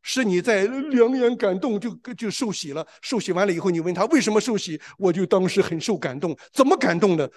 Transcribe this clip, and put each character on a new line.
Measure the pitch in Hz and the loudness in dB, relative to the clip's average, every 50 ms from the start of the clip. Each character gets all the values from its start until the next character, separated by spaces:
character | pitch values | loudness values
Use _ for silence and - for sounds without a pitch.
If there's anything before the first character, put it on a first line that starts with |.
是 | _ - - 254 254 | _ -6 -4 -2 0
你 | 208 180 175 | 2 0 0
在 | 170 240 220 190 190 | 2 2 2 2 0
两 | 220 262 269 277 311 269 247 226 233 262 | 0 -2 -6 -6 -2 4 4 4 4 4
眼 | 262 247 233 247 | 2 2 0 0
感 | - 226 196 180 190 | 0 0 0 0 0
动 | 233 262 214 202 | -2 -2 -2 -2
就， | - 233 190 - _ 254 240 | -4 -8 -10 -10 _ -16 -12
就 | - 233 208 | -8 -8 -8
受 | 160 - 277 220 | -4 -4 -4 -4
洗 | 175 - - 147 | -4 -8 -10 -10
了， | 139 160 156 - - - | -10 -10 -10 -12 -16 -16
受 | - - 269 214 | -8 -4 -4 -4
洗 | - - | -2 -2
完 | 175 175 202 | 0 0 0
了 | 202 | 0
以 | 170 170 | 0 0
后， | 151 190 | 0 0
你 | 175 165 | 0 0
问 | 160 180 | -2 -2
他 | 175 170 202 | -2 -2 0
为 | 233 330 277 | 2 2 2
什 | 185 - | 2 4
么 | 214 214 | 2 2
受 | - 254 220 | 0 0 -2
洗， | 196 - - 156 147 - - - | -4 -4 -6 -10 -12 -14 -20 -10
我 | - 196 185 | 0 0 0
就 | 165 190 185 | 2 2 2
当 | - - 190 185 | 2 2 2 2
时 | 180 - 196 | 2 2 2
很 | 185 - 170 160 | 0 0 -2 -4
受 | - - 202 151 | -2 -2 -4 -2
感 | - 147 127 143 | -4 -6 -6 -4
动， | 185 170 143 - - _ | -6 -6 -6 -8 -14 _
怎 | _ - 262 | _ 2 4
么 | 269 370 - | 4 4 2
感 | - - 170 170 | 2 0 0 2
动 | 214 196 175 | 2 2 2
的， | 156 139 127 - | 0 -2 -4 -6